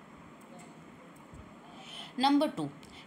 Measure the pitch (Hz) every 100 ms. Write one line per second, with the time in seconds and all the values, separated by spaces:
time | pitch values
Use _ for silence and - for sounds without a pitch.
0 | - - - - - - - - - -
1 | - - - - - - - - - -
2 | - - 269 285 302 - 143 - - -